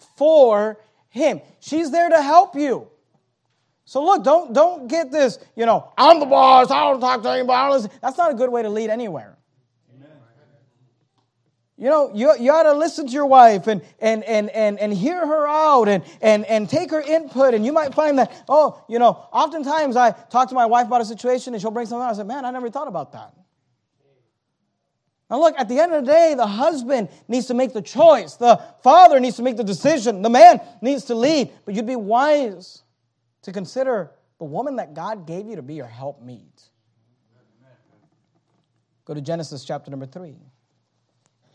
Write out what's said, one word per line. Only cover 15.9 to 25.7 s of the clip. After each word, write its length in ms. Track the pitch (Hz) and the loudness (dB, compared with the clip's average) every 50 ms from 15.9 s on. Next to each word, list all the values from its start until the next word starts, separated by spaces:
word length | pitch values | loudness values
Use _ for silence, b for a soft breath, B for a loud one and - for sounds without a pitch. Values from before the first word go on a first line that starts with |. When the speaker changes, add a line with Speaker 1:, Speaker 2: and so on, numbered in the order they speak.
Speaker 1:
and, 140 | 202 185 B B B B | 0 -2 B B B B
and, 240 | - 220 214 208 214 | 0 2 2 2 0
and 240 | 196 226 220 214 - | -2 -4 -4 -4 -2
take 220 | - 311 359 285 | -4 -4 -4 -4
her 100 | 311 311 | -6 -6
input. 540 | 294 277 311 330 320 277 - 240 269 262 240 | -4 -2 -2 -2 -4 -4 -2 0 0 2 2
And 100 | 214 214 | 0 -2
you 80 | 247 302 | -2 -2
might 200 | 320 311 277 240 | -2 -2 -2 -2
find 240 | - 302 302 285 262 | -2 0 0 2 0
that, 120 | 233 - B B B B | 0 -2 B B B B
"Oh, 340 | 262 302 302 254 - - _ - | 2 2 2 2 0 -6 _ -8
you 100 | 220 233 | -2 2
know, 300 | 240 226 185 - - - - | 2 2 2 0 -8 -6 -2
oftentimes 640 | 233 302 311 311 320 277 269 294 320 311 277 226 247 | -2 -2 -2 -4 -8 -6 -4 -4 -2 -2 -2 0 2
I 140 | 247 226 | 2 2
talk 380 | 196 - - _ - 240 262 247 | 0 -2 -12 _ -2 -2 -2 0
to 60 | 254 | 0
my 120 | 254 233 226 | -2 0 2
wife 200 | 233 240 247 208 | 2 0 0 0
about 140 | 247 240 | -2 -4
a 40 | 233 | -4
situation 480 | 202 233 190 - 247 247 254 - 254 240 | -4 -10 -10 -4 -4 -4 -4 -6 -8 -12
and 80 | 214 | -8
she'll 100 | 180 226 | -8 -8
bring 160 | 208 240 240 196 | -8 -8 -10 -8
something 180 | 233 240 254 | -10 -8 -8
out." 60 | 247 | -8
I 20 | 220 | -8
say, 100 | 202 208 | -8 -10
"Man, 220 | 196 247 285 262 | -12 -12 -10 -10
I 60 | 247 | -10
never 180 | 254 254 247 233 | -10 -10 -12 -10
thought 180 | 202 - - 269 | -10 -10 -12 -10
about 240 | 190 165 139 - | -10 -12 -12 -12
that." 220 | - 113 107 - _ _ 185 _ _ _ _ _ _ _ _ _ _ _ 139 139 139 131 123 113 _ _ _ _ _ _ _ _ _ _ _ _ _ _ _ _ _ _ _ - | -16 -20 -20 -20 _ _ _ _ _ _ _ _ _ _ _ _ _ _ _ _ _ _ _ _ _ _ _ _ _ _ _ _ _ _ _ _ _ _ _ _ _ _ _ -10
Now 100 | 214 262 | -4 0
look, 180 | 330 330 302 285 | 0 0 0 0
at 120 | 254 196 | -6 -6